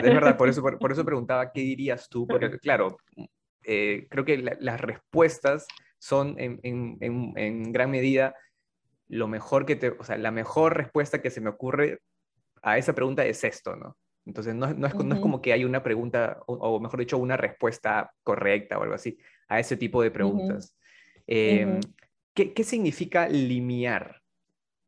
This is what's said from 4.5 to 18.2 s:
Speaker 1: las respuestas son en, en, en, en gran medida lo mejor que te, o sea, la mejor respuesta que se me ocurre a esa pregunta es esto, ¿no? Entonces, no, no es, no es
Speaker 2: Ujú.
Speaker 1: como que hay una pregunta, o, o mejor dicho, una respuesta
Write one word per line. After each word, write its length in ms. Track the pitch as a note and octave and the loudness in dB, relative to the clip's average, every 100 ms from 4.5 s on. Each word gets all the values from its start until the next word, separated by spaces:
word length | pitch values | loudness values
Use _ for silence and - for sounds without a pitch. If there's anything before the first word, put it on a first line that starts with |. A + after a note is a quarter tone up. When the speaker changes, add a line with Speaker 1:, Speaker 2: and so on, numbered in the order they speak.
| - | -4
Speaker 1:
las 220 | B2+ A#2 | -6 -4
respuestas 840 | A2+ A2 _ D#3 E3 E3 C#3 D3 - - _ _ | -6 -8 _ 4 4 4 0 0 -4 -20 _ _
son 400 | - C#3 C#3+ C#3+ | -2 0 0 -4
en, 220 | B2+ A#2+ | -8 -8
en, 340 | B2 B2 A#2 A2+ | -8 -6 -6 -6
en, 340 | A#2 A#2+ A#2 - | -6 -4 -4 -4
en 340 | G#2+ A2+ A2+ | -4 -4 -2
gran 180 | B2 C3 | 0 0
medida 460 | C3+ B2+ C3 C3 - _ _ _ _ _ _ - | 0 2 2 0 -4 _ _ _ _ _ _ -10
lo 200 | A2+ A2 | -6 -4
mejor 380 | A2 - C3+ C3+ | -6 0 0 2
que 80 | D3 | 0
te, 140 | B2 | -2
o 120 | A#2 | -4
sea, 140 | - G#2+ | -6 -4
la 140 | A2 | -2
mejor 440 | A2+ A2 D#3 D#3+ D#3+ | -4 -2 2 2 2
respuesta 460 | C3+ D3+ C#3+ D3 | -2 -2 -2 -2
que 80 | C3 | -4
se 100 | A#2 | -6
me 100 | A2 | -6
ocurre 480 | - B2+ C#3 D3 - _ _ _ _ _ _ | -6 -2 0 0 -2 _ _ _ _ _ _
a 140 | - A2+ | 0 2
esa 140 | E3+ | 2
pregunta 300 | C#3 C3 C3+ A#2+ | 0 0 0 0
es 180 | G#2+ | 0
esto, 320 | A#2 - - F#2 | -4 -4 -10 -10
¿no? 200 | - - _ _ - | -12 -18 _ _ -14
Entonces, 300 | - A2+ A#2 | -8 -6 -4
no, 180 | C3+ | -4
no 140 | C#3+ C#3 | -2 -2
es, 80 | G3+ | -2
no 80 | |
es 80 | C3+ | -2
Speaker 2:
Ujú. 80 | D3 | 0
Speaker 1:
como 200 | F3 C3 | 0 0
que 120 | B2+ | 2
hay 100 | A#2 | 2
una 200 | B2+ C3 | 2 0
pregunta, 580 | B2+ A2+ A#2+ A#2+ A2+ - - | 0 -2 -2 0 -2 -4 -8
o, 80 | A#2+ | -4
o 240 | A2+ A2 | -2 -2
mejor 200 | A#2 B2 | -2 -6
dicho, 180 | A#2+ C3 | -2 -2
una 180 | B2 C3 | 0 0
respuesta 720 | G#2+ - A2+ A2+ G#2+ G#2+ - _ | -2 0 -2 0 0 0 -2 _